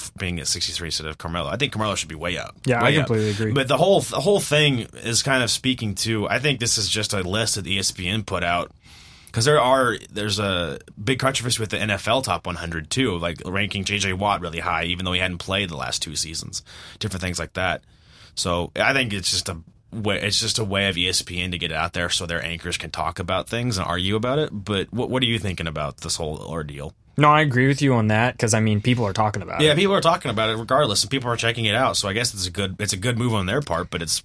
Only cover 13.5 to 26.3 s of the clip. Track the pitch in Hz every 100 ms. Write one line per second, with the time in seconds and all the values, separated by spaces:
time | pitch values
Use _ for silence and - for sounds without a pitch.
13.5 | 95 101 101 95 101 98 92 104 95 85
14.5 | 82 85 82 85 90 90 90 92 85 -
15.5 | 95 95 73 62 - 80 76 82 80 -
16.5 | - - - - - 101 92 90 85 80
17.5 | - 92 78 - - - - - - 95
18.5 | 87 85 - 107 135 123 98 87 95 95
19.5 | 80 82 - _ 110 104 95 104 - 113
20.5 | - 104 98 98 87 90 90 - 90 90
21.5 | 87 85 78 85 87 87 - 85 85 82
22.5 | 82 87 85 78 - 78 87 87 92 -
23.5 | 117 123 95 82 87 92 107 123 143 151
24.5 | 104 98 101 87 110 123 127 123 113 98
25.5 | 87 82 78 73 - 82 - 80